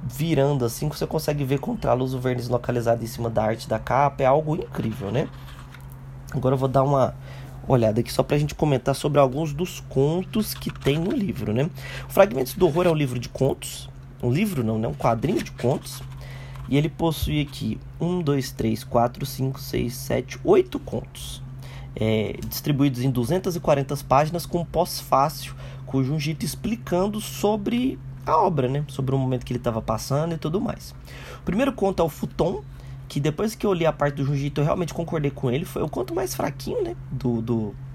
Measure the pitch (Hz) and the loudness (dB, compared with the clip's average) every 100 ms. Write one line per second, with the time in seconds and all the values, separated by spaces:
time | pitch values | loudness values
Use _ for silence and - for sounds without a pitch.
0 | - 135 165 147 139 143 120 - 151 - | -8 -2 2 4 4 4 2 0 -4 -2
1 | 160 160 - 147 135 139 170 247 127 123 | -2 0 0 0 2 0 0 -2 2 2
2 | 131 131 127 123 120 120 - 123 117 117 | 2 0 0 0 0 -2 0 0 2 2
3 | 117 - 117 110 110 113 - 110 - 123 | 0 -4 -2 2 0 0 -2 -4 2 4
4 | 143 135 131 139 156 156 - - 117 107 | 4 4 4 4 2 -2 -4 -4 -4 -2
5 | 98 113 - - - - - - - - | -2 -2 -2 -6 -14 -14 -16 -16 -16 -14
6 | - - - - 127 135 131 127 135 139 | -14 -14 -6 0 2 2 2 4 4 4
7 | 120 - - - - - - 127 113 107 | 4 0 -14 -14 -14 -14 2 6 6 4
8 | 117 - 139 147 147 - 156 135 131 135 | 0 0 2 2 0 2 2 4 2 0
9 | 151 147 139 127 160 143 180 - - - | 2 6 4 4 -2 -2 -4 -6 -4 2
10 | 139 170 185 220 208 - - - - 147 | 4 2 0 -2 -2 -4 -8 -2 0 2
11 | 170 277 196 107 104 110 156 - - - | 2 0 -2 -2 0 2 0 -2 -10 -10
12 | - - 196 214 127 - 180 151 180 156 | -4 6 6 6 -2 4 4 6 4 4
13 | 139 123 120 - 131 - - - - - | 2 0 -6 2 2 2 -6 -10 -12 -16
14 | - - 123 131 214 165 110 110 120 147 | -18 -4 0 2 2 0 0 0 -2 0
15 | 135 113 139 214 - - 120 160 - - | 2 2 2 -2 -2 0 0 0 -2 -12
16 | - - - - - - - 135 156 - | -12 -12 -12 -12 -14 -12 0 2 2 2
17 | 165 156 - 151 143 - 110 107 - - | 0 0 0 0 -2 -4 -4 -4 -8 -4
18 | 165 180 156 143 131 - 110 110 - 120 | -2 0 2 2 0 -2 0 0 0 2
19 | 120 - 143 - 131 135 - 120 123 - | 2 0 -8 -2 -4 -4 -6 -4 -4 -6
20 | - 120 127 - 143 208 381 - - 113 | -2 -2 -2 -6 4 4 4 -4 -6 -6
21 | - - - - - - - - - - | -8 -12 -10 -10 -12 -12 -14 -14 -12 -2
22 | 107 110 101 - 113 - - 143 143 120 | 2 2 0 -4 -6 -6 0 4 4 4
23 | 127 127 117 180 190 170 - 139 139 143 | 0 2 2 0 0 -2 2 2 2 -4
24 | - 131 156 170 - 175 165 165 175 - | 4 4 6 0 -2 -4 -2 0 0 -2
25 | - 135 143 - - - - - - 135 | 2 4 4 0 -10 -12 -12 -12 -2 0
26 | 131 156 143 160 156 - 220 226 - 175 | 2 0 -2 -2 -4 -4 -4 -4 0 2
27 | 196 208 - - 208 214 202 233 254 - | 2 0 -6 0 2 2 2 2 0 -2
28 | - - - 156 277 151 123 139 151 - | -10 -10 2 4 4 4 2 0 -2 -4
29 | 131 135 131 127 - 123 123 110 113 113 | 0 2 2 0 -2 -2 0 -2 -2 -4
30 | - 139 165 165 156 180 - - - - | 0 0 0 -2 -2 -2 -2 -6 -12 -16
31 | - - - - - 180 277 - 196 185 | -16 -16 -14 -10 -4 2 2 2 0 4
32 | 165 - 147 - 160 415 - - - - | 0 0 -8 0 0 0 -8 -14 -14 -14
33 | - 156 147 151 214 214 214 185 165 151 | -6 -2 0 0 -2 0 0 4 2 2
34 | 143 139 135 143 143 143 147 185 170 - | 0 0 0 0 -2 0 2 2 -2 -4
35 | 170 165 143 135 135 123 - - 165 - | -2 0 0 0 0 0 -2 -4 -2 -2
36 | 370 339 370 - - - - 494 349 349 | -4 -2 -4 -2 -4 -4 -6 -2 -2 -4
37 | - 127 127 117 113 113 107 - - | -8 -4 0 0 0 0 -2 -8 -14